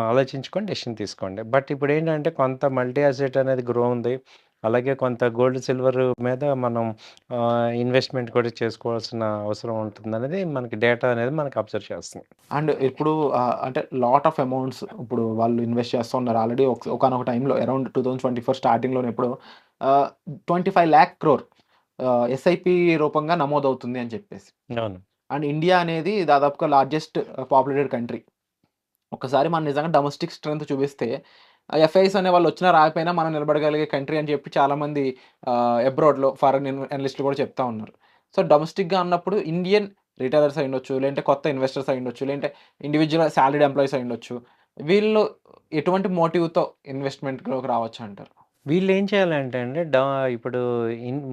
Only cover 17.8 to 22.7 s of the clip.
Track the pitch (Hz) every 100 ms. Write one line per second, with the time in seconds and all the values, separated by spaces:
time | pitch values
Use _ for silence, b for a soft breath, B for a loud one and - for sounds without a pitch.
17.8 | 123 131 127 127 127 120 127 135 131 117
18.8 | 127 127 123 110 120 135 B B B -
19.8 | 135 139 - - - 135 - 175 196 190
20.8 | 165 151 175 - 156 120 - _ _ _
21.8 | _ - 127 120 120 131 185 170 180